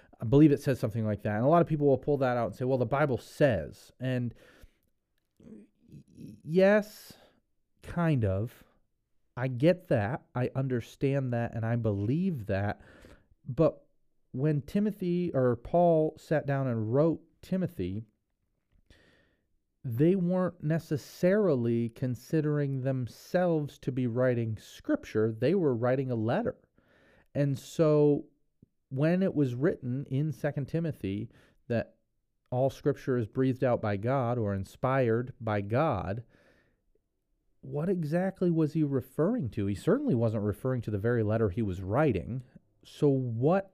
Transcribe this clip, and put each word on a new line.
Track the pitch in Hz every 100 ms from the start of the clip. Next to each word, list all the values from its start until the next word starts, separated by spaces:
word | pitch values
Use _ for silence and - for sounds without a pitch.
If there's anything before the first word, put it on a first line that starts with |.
| _ -
I | 113
believe | 139 151
it | 139
says | 143 120
something | 117 117 107
like | 101
that. | 107 104
And | 135
a |
lot | 170
of | 160
people | 151 143
will | 131
pull | 147 143
that | 131 123
out | 104
and | -
say, | 127
"Well, | 131
the | 110
Bible | 139 147 110
says." | - - 143 92 69 - - _
And | 131 127 120 - - - - _ _ _ _ _ _ _
y-, | - - - _ _ - - - - -
yes, | 143 180 190 208 208 - - - _ _ _ _ _ _
kind | - 175 165 139 101
of. | 95 120 - _ _ _ _ _ _ _ -
I | 131
get | 120 160 180 -
that. | 131 101 165 - 123
I | 127
understand | 131 135 120 - - 135 139 127
that, | 117 117
and | 117 113
I | 120
believe | 113 98 107 156 190 139 101
that. | 95 101 - - - - - _ _ 139
But | 127 151 - _ _ _ _ _
when | 127 151 147
Timothy | - 202 208 208 175 175 175
or | 135 127 117
Paul | - 170 175 160 156 -
sat | - 151 139
down | 139 131
and | 113 110
wrote | 131 165 - - _
Timothy, | - 185 175 - 90 101 113 _ _ _ _ _ _ _ _ _ _ _ _ _ _ _ _ _
they | 131 117 165
weren't | 196 175 185 180 -
necessarily | 151 160 - 151 - - 180 208 190 131 117 117 117
considering | - 127 117 - 160 151 147 143 135
themselves | 135 131 120 - - 180 180 160 143 -
to | -
be | 127 127
writing | 117 127 120 113 107
scripture. | - - - 294 - 110 113
They | 110 127 196
were | 151
writing | 117 123 135 131
a | 117
letter. | 110 170 240 - _ _ _ _ _ _ _
And | 139 143 135
so | - - 156 151 147 143 - _ _ _ _ _ _
when | 131 156 180
it | 190
was | 147 135 120
written | 165 - 123 131 -
in | 131 156
Second | - 147 143 131
Timothy | 165 165 113 95 101 113 - _ _ -
that | 113 - _ _ _ _ _ _
all | 127 135
scripture | - 147 135 - 123
is | 107
breathed | 131 131 120
out | 131 117
by | 107 101
God | 117 135 120 120
or | 101
inspired | 98 98 - 127 135 120 113 131 -
by | 110 104
God, | 101 120 160 98 85 110 - _ _ _ _ _ _ _ _ _ _ _ _ _
what | 131 143 170
exactly | 185 147 170 190 - 180
was | 160 151
he | 160
referring | 147 131 - - 175 247 120
to? | - 101
He |
certainly | 101 156 262 285
wasn't | 120 113 107
referring | 104 - 131 127
to | 110
the | 104
very | 117 120
letter | 104 113 107
he | 92
was | 104 92
writing. | 92 120 156 92 90 127 - - _ _
So | - - 147
what | 135 123 113 143 196 196